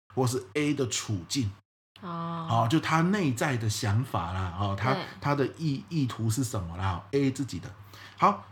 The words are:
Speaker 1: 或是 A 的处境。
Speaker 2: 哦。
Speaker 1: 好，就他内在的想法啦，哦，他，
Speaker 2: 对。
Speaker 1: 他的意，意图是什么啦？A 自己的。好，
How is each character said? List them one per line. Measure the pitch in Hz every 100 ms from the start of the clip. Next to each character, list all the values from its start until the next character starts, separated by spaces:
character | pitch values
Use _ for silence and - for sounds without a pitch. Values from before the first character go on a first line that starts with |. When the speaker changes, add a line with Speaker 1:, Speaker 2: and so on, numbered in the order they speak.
| _
Speaker 1:
或 | - 127
是 | 127 -
A | 151 147
的 | 139 123
处 | - - 98 82
境。 | 143 107 - _ _ _ -
Speaker 2:
哦。 | 180 170 165 165 160
Speaker 1:
好， | 117 117
就 | 156
他 | 151 160
内 | 170 208 156
在 | 120 160 123
的 | 110
想 | - 107 104
法 | 131 101 85
啦， | 95 92 87
哦， | 104 98
他， | 120
Speaker 2:
对。 | 175 - -
Speaker 1:
他 | 143
的 | 143 123 -
意， | 160 139 -
意 | 165 127
图 | - 113
是 | 110
什 | 123 104
么 | 85 87
啦？ | 95 87 -
A | 139 135
自 | 131
己 | 131 82
的。 | - - - - - -
好， | 185 202 -